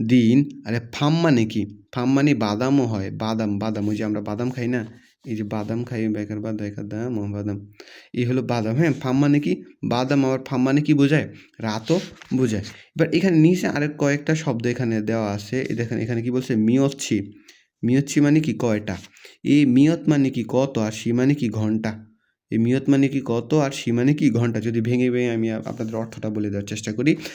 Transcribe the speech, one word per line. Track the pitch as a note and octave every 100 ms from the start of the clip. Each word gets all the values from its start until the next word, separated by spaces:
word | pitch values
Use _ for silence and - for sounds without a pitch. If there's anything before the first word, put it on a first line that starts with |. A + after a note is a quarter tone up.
| A2+
দিন। | B2 A2+ C3 D3 -
আরে | G#2 A#2 -
ফাম | - D3 E3
মানে | E3 B2
কি? | A2 G#2+ G2+ - _
ফাম | B2+ B2+
মানে | C3+ D3
বাদামও | A#2+ G#2+ G#2 B2+ C#3+ A#2+
হয়। | G#2+ G2
বাদাম, | G#2 A2 A2 G#2+ G2+
বাদাম। | A2 G#2+ G#2
ওই | G#2
যে |
আমরা | A2 G#2
বাদাম | G#2 G#2 B2
খাই | B2+ A#2+
না? | B2 A2+ - _ _ -
এই | G#2+
যে |
বাদাম | G#2 A2 G#2 A#2
খাই, | A#2+ A2+ A2
বেকার | G#2+ G#2 G#2+
বাদ, | A2 G#2+
বেকার | G#2 G#2 G#2
দাম, | G#2+ A#2+ A2
ও | G2+
বাদাম। | G2+ G#2 G2+ - - - - -
এই | B2
হলো | A#2+ C3
বাদাম, | A#2 A#2+ G#2+ B2
হ্যাঁ? | E3
ফাম | D#3 C3 C3
মানে | C#3+ D3
কি? | D3 - - -
বাদাম। | A2 A#2+ C3 C#3+
আবার | C3 C3 C3+
ফাম | C3
মানে | C3 C#3+
কি | D3+
বোঝায়? | D3+ C#3 D3+ G2+ - - -
রাতও | A2 G#2+ - - - - -
বোঝায়। | B2+ B2 G#2+ - - -
এবার | - E3
এখানে | F3 F#3+ E3
নিচে | D#3 F3+ F#3
আরেক | D3 D3+ D3+
কয়েকটা | C#3+ C#3+ D3
শব্দ | D#3 D#3 A#2 A#2+
এখানে | B2 A#2+ A2
দেওয়া | G#2+ A2+ G#2+
আছে। | G2+ G#2 B2+
এই | - A2+
দেখেন, | A#2 A2+
এখানে | A2+ A#2
কি | A#2+
বলছে? | B2 B2+ A2+
মিয়চ্ছি। | G#2+ C3 C#3 C#3 - G#2 G#2 - - - _ -
মিয়চ্ছি | A#2 C3 C#3 D3+
মানে | C#3+ D#3
কি? | D#3 G#2+
কয়টা। | A#2+ G#2 G#2 F2 - _ - _
এই | B2 C#3+ C#3
মিয়ত | B2 D3 E3+ -
মানে | D3 C3+
কি? | C3 A2
কত। | B2 C#3 A#2
আর | G#2+
শি | A2 A#2
মানে | A#2+ C3
কি? | D3 B2
ঘন্টা। | G#2+ G#2+ A2 A2 G#2+ - _ _ _ -
এই | A2
মিয়ত | A#2 C3 C3+
মানে | C#3 C#3
কি? | C#3
কত। | B2 A#2 A#2
আর | D#3 C#3
শি | - A#2+
মানে | A#2 C3
কি? | D3+ D3
ঘন্টা। | A#2 A#2+ A2+
যদি | A2+ A#2
ভেঙে | A2+ B2 B2+
ভেঙে | B2 B2
আমি | A2+ A2+
আপ-, | A2 G#2+
আপনাদের | A2 A2
অর্থটা | A2+ A2+ - A2
বলে | G#2+ G#2
দেওয়ার | G2+ G2+
চেষ্টা | G#2 -
করি। | A2 C#3 D#3+ -